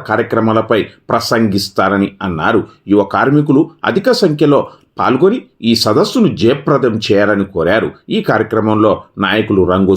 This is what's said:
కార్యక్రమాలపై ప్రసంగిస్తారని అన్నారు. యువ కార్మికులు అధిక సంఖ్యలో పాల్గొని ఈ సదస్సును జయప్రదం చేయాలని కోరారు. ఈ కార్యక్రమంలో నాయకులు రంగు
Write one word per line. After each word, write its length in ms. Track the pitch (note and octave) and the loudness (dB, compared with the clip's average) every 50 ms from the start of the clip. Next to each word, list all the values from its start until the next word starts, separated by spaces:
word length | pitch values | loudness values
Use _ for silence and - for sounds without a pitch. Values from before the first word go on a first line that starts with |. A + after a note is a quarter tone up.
| - - | -2 -2
కార్యక్రమాలపై 720 | G#2+ A2 A#2 A2 - A2+ A2 A2 A2 A2 A2 - A#2 G#2 F2+ - - _ _ - | -2 -2 -2 -2 -2 -2 0 0 0 0 0 0 -2 -2 -2 -4 -10 _ _ -4
ప్రసంగిస్తారని 960 | - B2 - - B2+ A#2 A2+ G#2+ F#2+ G2 F#2+ - - - G2 F#2+ G2+ G2 G2+ G2 - _ | -4 -4 -2 -2 0 0 0 0 0 -4 -6 -4 -4 -2 -2 0 0 0 -2 -2 -4 _
అన్నారు. 380 | G2+ F#2+ F2 D#2+ D#2 G2+ A#2 G#2 - - - _ _ G2 | -8 -6 -6 -2 -2 0 0 0 -2 -4 -10 _ _ 0
యువ 140 | G2 G#2 G2 - - | 0 0 2 0 -2
కార్మికులు 480 | F#2+ A2+ C3 C#3 D3 D3+ D3+ - C3 - - - _ - | -2 0 2 2 2 2 2 2 2 0 0 -6 _ -4
అధిక 280 | - - G3+ F#3+ B3+ A#3+ - | -2 -2 0 0 0 0 2
సంఖ్యలో 380 | - E3 D3+ D3 D#3+ C#3+ C#3 C3+ - - - - _ _ _ - | 0 0 0 2 2 2 2 2 0 -2 -10 -20 _ _ _ -4
పాల్గొని 400 | D3 A2+ B2+ B2+ D#3+ G3 A#3 B3+ - - _ _ | -2 0 2 2 2 2 0 -2 -6 -12 _ _
ఈ 120 | - A2+ A#2 | -2 0 0
సదస్సును 560 | A2 - A2+ A2 C#3 G3 A3 - C4 A3 D#3 A2 - | 0 0 0 0 0 0 0 0 0 0 0 0 0
జయప్రదం 560 | F#2 A2+ C3+ D3 - - D3+ C3+ A#2 B2 G#2+ A2+ A2 | 0 0 0 0 0 -2 0 0 0 0 -2 -4 -2
చేయాలని 400 | - G#2+ G2 G#2 G2+ G#2+ G2 G2 G2 - | 0 0 2 2 2 0 0 -2 -4 -4
కోరారు. 360 | E2+ D#2+ E2+ G2+ A2+ F#2 D2 - - _ - | -2 0 0 0 0 -2 -4 -6 -12 _ -6
ఈ 120 | - - - - | -4 -4 -2 0
కార్యక్రమంలో 640 | B2+ G#2+ G#2+ A2 A2 G#2+ G#2 G#2+ G#2+ G#2+ G#2+ G#2+ F#2 - - _ _ - | 0 0 -2 -2 -2 -2 0 0 0 2 2 2 0 -2 -4 _ _ -6
నాయకులు 440 | G2+ F#2+ G2 G#2+ G#2 - G#2+ F#2+ F2+ E2 | -4 -2 0 0 0 0 0 0 2 2
రంగు 240 | F#2 F#2+ G2 F#2 G2 | 2 2 2 2 0